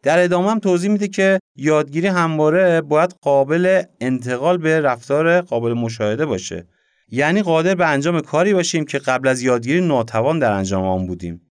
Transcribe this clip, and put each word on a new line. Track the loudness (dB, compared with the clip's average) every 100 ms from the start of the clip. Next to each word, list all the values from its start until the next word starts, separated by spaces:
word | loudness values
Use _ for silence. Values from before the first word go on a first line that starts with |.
در | 2 2
ادامه | 2 2 0
هم | 0
توضیح | 2 0 2
می‌ده | -2 -2
که | 0 2 2 _ -6
یادگیری | 0 0 0 -2 0
همواره | 0 0 2 2 4 4 2
باید | 0 0 0 -2
قابل | 0 2 2 0 2 0 -2 _
انتقال | -4 -4 -4 -2 0 0
به | 0 2
رفتار | 0 -2 -2 0 2 0
قابل | 0 -4 -2
مشاهده | -2 -4 -4 -4 -2 -2
باشه. | -4 -6 -14 -14 _ _ _ _
یعنی | -2 0 0
قادر | 2 0 2 0
به | 0
انجام | 0 0 -2
کاری | -2 0 2
باشیم | 2 0 -4 -4
که | -6
قبل | -2 -2 0
از | 0
یادگیری | 0 0 0 0
ناتوان | 0 0 -2 -2 -2 0
در | 0
انجام | 0 -2 -2
آن | -2 -2 -4
بودیم. | -8 -10 -12 _